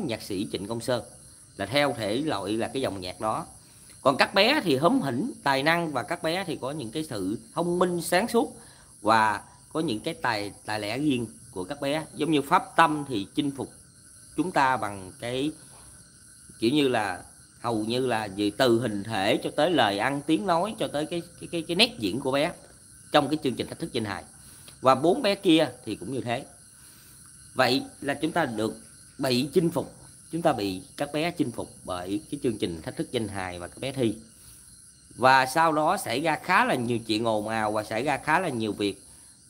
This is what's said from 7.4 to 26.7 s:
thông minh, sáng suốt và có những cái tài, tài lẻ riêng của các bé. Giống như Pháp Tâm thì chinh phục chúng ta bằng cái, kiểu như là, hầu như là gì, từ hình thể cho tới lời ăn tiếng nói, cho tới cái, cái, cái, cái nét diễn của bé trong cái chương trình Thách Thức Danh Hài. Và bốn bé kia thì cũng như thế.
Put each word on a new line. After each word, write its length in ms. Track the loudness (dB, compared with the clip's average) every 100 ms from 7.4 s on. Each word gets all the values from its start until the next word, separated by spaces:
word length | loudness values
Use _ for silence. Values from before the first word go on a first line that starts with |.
| -6
thông 260 | -4 -2 2
minh, 220 | 0 0
sáng 260 | 0 0 2
suốt 300 | 2 0 -6 -20 -20 -20 -4
và 400 | 2 4 4 0 -8 -20 -8
có 60 | -4
những 200 | -2 -2
cái 140 | -4
tài, 400 | -4 -2 -2 -4 -10 -8
tài 140 | -6
lẻ 180 | -4 -2
riêng 300 | 0 0 -2 -10 -14
của 120 | -10
các 180 | -8 -6
bé. 240 | -4 -4 -6 -4
Giống 160 | 0
như 100 | 2
Pháp 340 | 4 2 2 4
Tâm 300 | 4 4 -2
thì 200 | -4 -2 -2
chinh 160 | -2
phục 180 | -4 -10 -12 -20 -20 -20 -20 -12 -4
chúng 140 | 0
ta 260 | 2 2 2
bằng 340 | -2 -8 -12 -10
cái, 320 | -6 -4 -4 -6 -16 -20 -20 -20 -20 -20 -20 -20 -20 -2
kiểu 120 | 2
như 160 | 4 4
là, 360 | 2 0 -4 -10 -20 -20 -8
hầu 220 | -4 -2
như 240 | -2 0 0
là 180 | 0 -2
gì, 260 | -2 -2
từ 280 | 4 4 6
hình 240 | 2 -4
thể 360 | -4 0 2 2
cho 80 | 0 0
tới 160 | 2
lời 280 | 4 4 2
ăn 220 | 0 -2 0
tiếng 180 | 0 2
nói, 300 | 0 0 -4
cho 80 | -4
tới 180 | -4 -4
cái, 160 | -6 -8 -14
cái, 100 | -10
cái, 120 | -8 -4
cái 80 | 2
nét 200 | 2 2
diễn 200 | -4 -2
của 120 | 0
bé 200 | 0 0 -4 -16 -20 -20 -20 2
trong 180 | 4 4
cái 80 | 0
chương 120 | -2 -4
trình 120 | -6
Thách 120 | -8
Thức 140 | -6
Danh 120 | -4 -4
Hài. 180 | -6 -10 -20 -20 -20 -20 0
Và 140 | 4 4
bốn 260 | 4 2
bé 140 | 2 2
kia 340 | 4 4 4 -2 -10
thì 100 | -8
cũng 180 | -6
như 80 | -6
thế. 240 | -4 -6 -6 -18 -20